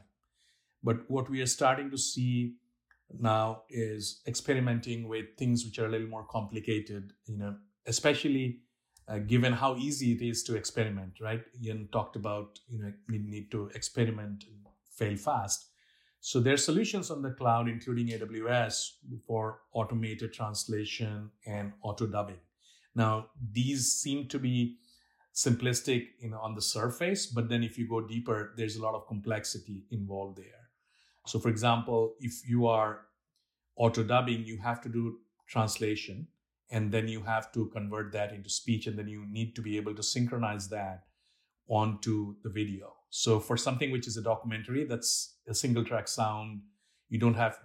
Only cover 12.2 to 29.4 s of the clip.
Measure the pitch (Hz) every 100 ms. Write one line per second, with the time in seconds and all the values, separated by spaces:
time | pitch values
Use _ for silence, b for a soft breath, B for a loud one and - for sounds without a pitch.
12.2 | 104 104 101 - - 113 104 101 - 107
13.2 | 104 104 104 110 101 - - 127 117 107
14.2 | 104 101 - - - _ _ - 104 101
15.2 | 151 127 98 - - _ _ _ _ _
16.2 | - 127 127 139 - 170 226 202 - 147
17.2 | 135 127 123 117 117 113 127 120 117 113
18.2 | 107 110 113 120 110 - - - 131 120
19.2 | - 113 110 - _ 117 107 117 113 110
20.2 | 113 - 107 104 - 107 107 - 110 104
21.2 | 104 - 110 104 101 - 107 104 110 104
22.2 | 101 90 _ _ b b b 120 110 110
23.2 | - - 113 113 131 139 120 - 147 139
24.2 | 131 139 127 123 120 b b b b b
25.2 | b - 135 117 127 120 123 123 - -
26.2 | 117 110 110 104 - 110 120 123 175 196
27.2 | - 117 113 120 113 120 110 113 110 117
28.2 | 120 107 104 117 110 107 110 107 - 107
29.2 | 113 107